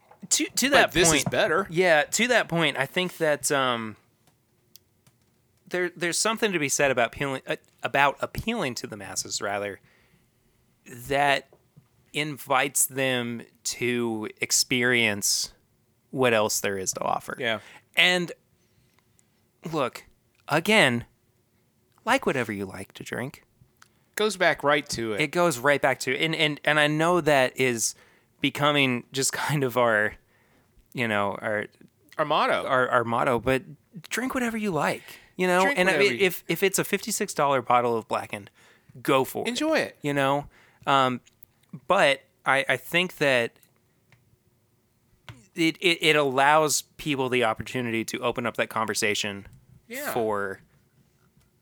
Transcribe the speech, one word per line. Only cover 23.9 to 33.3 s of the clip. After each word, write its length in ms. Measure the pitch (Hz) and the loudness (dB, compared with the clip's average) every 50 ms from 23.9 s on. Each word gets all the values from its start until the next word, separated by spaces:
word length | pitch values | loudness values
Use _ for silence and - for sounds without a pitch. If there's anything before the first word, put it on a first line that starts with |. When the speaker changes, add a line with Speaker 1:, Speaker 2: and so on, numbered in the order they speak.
| _ _ _ _ _ | _ _ _ _ _
Speaker 2:
Goes 200 | - 208 220 185 | -4 -2 -2 0
back 280 | 180 180 160 143 - - | 2 2 2 2 2 2
right 220 | 143 147 151 143 - | 2 2 2 0 -4
to 240 | - 120 113 110 104 | -6 -6 -4 -2 -2
it. 80 | 98 | -2
Speaker 1:
It 60 | 156 143 | -2 -2
goes 260 | 143 175 175 170 139 120 | 0 2 2 2 0 2
right 240 | 120 143 143 135 | 2 2 2 4
back 180 | - 139 127 - | 2 0 0 0
to 120 | - 127 131 | -2 -4 -2
it. 80 | 147 | 0
And, 140 | 160 160 160 | 0 -2 0
and, 240 | 156 156 151 147 - - | 0 0 0 -2 -2 0
and 160 | 147 151 151 | 2 2 4
I 60 | 147 147 | 4 2
know 340 | 151 156 160 170 180 175 | 2 2 2 2 2 2
that 360 | 143 151 147 135 131 123 - - | 2 4 4 4 2 2 0 0
is 380 | 131 127 120 110 - - - - - _ _ _ _ _ _ _ | 0 0 0 0 -4 -6 -6 -10 -16 _ _ _ _ _ _ _
becoming 640 | - 135 - - 147 147 147 143 135 131 123 120 - _ - | -4 -4 -2 0 0 2 2 2 2 2 0 -4 -6 _ -6
just 180 | 135 135 - - | -4 -4 -2 -4
<laughs> 0 | |
kind 300 | - - - 147 151 135 | -4 -4 -2 0 0 0
of 140 | 127 110 123 | 0 2 2
our, 380 | 120 117 110 104 107 104 - - _ _ _ _ _ _ _ _ _ _ _ _ _ _ - | 2 4 4 2 2 0 -2 -8 _ _ _ _ _ _ _ _ _ _ _ _ _ _ -8
you 140 | 131 120 113 | -6 -4 -2
know, 300 | 107 101 101 101 - - | 0 0 -2 -2 -4 -6
our 260 | - 113 107 107 104 - _ _ - - _ _ _ _ - - | -6 -4 -4 -4 -6 -8 _ _ -20 -20 _ _ _ _ -6 -6
Speaker 2:
Our 80 | 156 | -2
motto. 400 | 147 151 185 247 262 131 90 - | -2 0 0 0 0 0 -2 0
Speaker 1:
our, 240 | - 135 127 127 - | 0 0 2 2 2
our 140 | 123 120 113 | 2 0 2
motto, 340 | 117 117 123 151 143 | 0 0 0 0 0